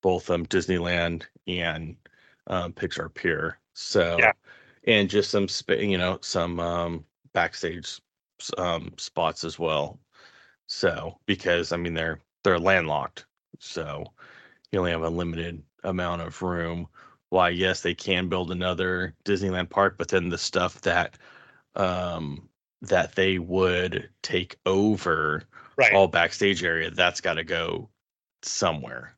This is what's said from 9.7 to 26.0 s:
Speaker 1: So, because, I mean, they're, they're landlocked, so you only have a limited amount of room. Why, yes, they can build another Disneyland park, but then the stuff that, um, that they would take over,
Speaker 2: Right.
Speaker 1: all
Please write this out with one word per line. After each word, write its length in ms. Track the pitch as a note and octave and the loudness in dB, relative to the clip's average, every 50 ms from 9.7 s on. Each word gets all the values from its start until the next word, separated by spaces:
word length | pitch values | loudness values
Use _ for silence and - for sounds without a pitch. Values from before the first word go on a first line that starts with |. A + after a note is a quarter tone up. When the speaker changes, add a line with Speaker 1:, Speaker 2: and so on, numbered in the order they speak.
| D#2 D2 D2 D2 - - _ _ _ _ - - _ - - _ _ _ _ | 0 0 -2 -2 -6 -14 _ _ _ _ -20 -20 _ -20 -20 _ _ _ _
Speaker 1:
So, 540 | _ - - - F#2 E2 D2+ D#2 E2 - _ _ - | _ -8 0 0 0 0 0 -8 -12 -12 _ _ -4
because, 440 | G2+ - - F#2 F2 E2+ E2+ - | -4 -2 2 0 2 2 2 -2
I 60 | E2+ F2 | -4 -4
mean, 160 | E2+ F2 E2 | -4 -4 -4
they're, 260 | D#2+ D#2+ D#2+ D#2+ D#2+ _ _ _ _ _ | -2 -4 -4 -6 -8 _ _ _ _ _
they're 140 | G2 F#2 F2 | 2 2 4
landlocked, 640 | E2 G2 F#2+ F#2 E2+ D#2 D2 D2+ C2+ - _ - - _ _ _ _ _ - - | 4 4 4 4 2 0 -2 -2 -2 -6 _ -14 -20 _ _ _ _ _ -20 -20
so 440 | - - - F2 D#2+ D2 C#2+ C#2+ - - _ _ - - - - - - _ _ _ _ | -18 -10 -8 -8 -6 -6 -8 -10 -10 -12 _ _ -20 -20 -20 -20 -20 -20 _ _ _ _
you 80 | - G2 | -2 -2
only 120 | F2+ F2 | 0 0
have 120 | E2+ E2 D#2+ | 0 0 -2
a 60 | E2 | -2
limited 520 | E2 E2+ F2 E2+ E2 E2 E2 E2+ E2+ D#2+ D2+ _ _ _ _ | -2 -2 -2 -4 -4 -6 -6 -8 -8 -12 -14 _ _ _ _
amount 400 | F#2+ F#2 F2+ F2+ F2 F2 E2+ E2+ | -4 -4 -2 -2 -2 -4 -4 -6
of 180 | E2 - - | -10 -8 -6
room. 460 | F#2 F#2 F2 F2 E2+ E2+ E2+ E2+ E2+ - _ - - - _ _ _ _ | -4 -2 -2 -2 -2 -4 -4 -6 -8 -10 _ -20 -20 -20 _ _ _ _
Why, 200 | - F#2 F2+ F2 | 2 4 4 4
yes, 320 | F2 F2 F#2 F#2 F2+ - | 2 2 2 0 0 0
they 120 | - F2 F2 | -2 -4 -4
can 360 | - - - F#2+ F2+ F#2 F2+ | -2 -2 0 0 0 2 0
build 220 | E2+ F2+ F2+ E2 | 0 -2 -2 -2
another 640 | F2+ F2+ F2+ F#2 F2+ D#2+ F#2 F#2 F#2 F2+ F2+ F2+ - _ _ | -4 -2 -2 -2 -2 0 -2 -2 -2 -2 -4 -6 -8 _ _
Disneyland 440 | - G2+ F#2 G2 F#2+ F#2 F2+ F2+ E2 | -2 0 0 0 0 0 -2 -4 -2
park, 280 | - G2+ G2 G2 G2 - | 2 2 2 2 2 -2
but 80 | E2+ - | -6 0
then 220 | - F#2 F2 F2 | 0 0 0 0
the 80 | E2+ E2+ | -4 -4
stuff 420 | - - - F2+ F2+ F2 - - | -4 -2 0 0 0 0 -2 -2
that, 360 | - - E2+ F2 F2 - - - _ - - - - - _ _ _ _ _ | -2 0 2 2 0 -2 -6 -16 _ -20 -20 -20 -20 -20 _ _ _ _ _
um, 760 | - G2 F#2 F2+ F2+ F2+ F2+ F2 D#2+ D#2+ C#2+ C#2 D2 F#2+ - _ _ _ _ _ _ - | -2 0 0 0 0 -2 -4 -4 -4 -6 -6 -8 -10 -14 -18 _ _ _ _ _ _ -4
that 300 | - - F2+ E2+ - - | 2 2 2 2 2 0
they 220 | - F#2+ F#2+ F#2+ F#2 | 0 2 2 2 0
would 720 | E2+ F2 F2+ F#2+ F#2 F#2 F2+ F2 F2+ F2+ E2+ - - - _ _ - | -2 -2 0 2 2 4 2 2 0 -2 -2 -6 -8 -8 _ _ -10
take 340 | - F#2+ F2+ E2+ - - _ _ | -2 -2 -2 -2 -4 -12 _ _
over, 760 | F#2 F#2+ G2 G2+ G#2+ G#2+ F#2+ - F2+ D#2+ D#2+ D#2 D2+ D2+ D#2 - _ _ - - - _ - | 2 2 4 4 4 2 2 2 0 0 2 2 0 -2 -2 -4 _ _ -20 -20 -10 _ 4
Speaker 2:
Right. 160 | B2+ A2+ G2+ | 6 8 8
Speaker 1:
all 140 | G2 | 8